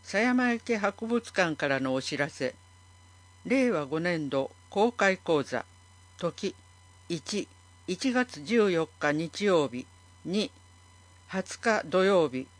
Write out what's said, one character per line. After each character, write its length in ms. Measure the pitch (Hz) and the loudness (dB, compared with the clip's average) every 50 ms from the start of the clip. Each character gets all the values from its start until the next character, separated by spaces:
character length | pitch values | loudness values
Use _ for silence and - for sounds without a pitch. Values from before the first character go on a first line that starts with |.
狭 220 | - - - 196 226 | -12 -4 -2 0 2
山 300 | 254 247 254 254 247 233 | 2 2 2 2 0 0
池 240 | 226 - - 233 | -2 -2 -4 -2
博 300 | 208 202 208 202 - 226 | 0 0 -2 -4 -4 -4
物 260 | 226 233 233 226 - - | -2 -2 -2 -2 -2 0
館 240 | - 180 165 151 | 0 2 2 0
か 100 | - 151 | -2 0
ら 140 | 143 139 135 | 0 0 0
の 120 | 131 131 131 | 0 -2 -2
お 80 | 131 | -2
知 140 | 131 - 151 | -4 -4 -4
ら 140 | 135 143 139 | -4 -4 -4
せ。 260 | - - 135 123 - _ _ _ - _ _ - - - - - - - - - - - - | -4 -6 -6 -6 -6 _ _ _ -20 _ _ -20 -20 -20 -20 -20 -20 -20 -20 -20 -20 -16 -2
令 280 | 180 240 269 254 247 | 0 2 2 2 2
和 140 | 202 156 147 | 2 0 -2
五 140 | 131 151 160 | -2 -4 -2
年 300 | 170 180 175 160 151 139 | 0 0 -2 -2 -2 -2
度 200 | 139 135 135 - - - - - | -2 -2 -2 -4 -8 -18 -20 -4
公 240 | - 196 208 240 233 | 0 2 2 2 2
開 240 | - 214 196 190 | 2 2 2 2
講 260 | 190 - - 165 147 127 | 0 0 0 0 0 0
座。 220 | - 131 117 - - - - _ _ - - - _ - | -2 -4 -6 -6 -8 -18 -20 _ _ -20 -20 -20 _ -12
時、 400 | - 180 170 - - - 190 - - - _ - - - - - - - - | -6 -6 -6 -6 -4 -8 -8 -8 -8 -20 _ -20 -20 -20 -20 -20 -20 -8 -8
一、 400 | 170 160 - - 208 202 - - - _ _ - - _ - | -8 -8 -6 -6 -6 -6 -6 -8 -16 _ _ -20 -20 _ -8
一 280 | - 185 - - 262 240 | -8 -6 -2 -2 0 0
月 280 | 254 247 - - 147 147 | 0 -2 -2 -6 -14 -4
十 260 | 147 226 233 208 196 | 0 2 4 4 4
四 160 | 175 165 160 - - | 2 0 -2 -4 -6
日 140 | - - 147 | -2 -2 0
日 320 | 147 151 170 165 - - 202 | 0 0 -2 -4 -6 -2 2
曜 240 | 202 185 160 143 | 2 4 4 2
日。 180 | 123 117 123 - - - - - _ - - - | 0 -4 -10 -12 -14 -20 -20 -20 _ -20 -14 -8
二、 260 | 151 180 214 196 - - - - _ _ _ _ _ _ - - _ - - _ | -4 -2 -2 -2 -4 -8 -20 -20 _ _ _ _ _ _ -20 -20 _ -20 -20 _
二 160 | - - 190 185 | -10 -8 -8 -8
十 160 | - - - | -8 -12 -2
日 240 | - 233 214 208 - | 0 0 0 0 0
土 220 | 160 160 185 185 | 0 2 4 4
曜 240 | 196 202 180 160 135 | 6 6 4 4 2
日。 180 | 123 127 131 - - | 0 -6 -8 -8 -16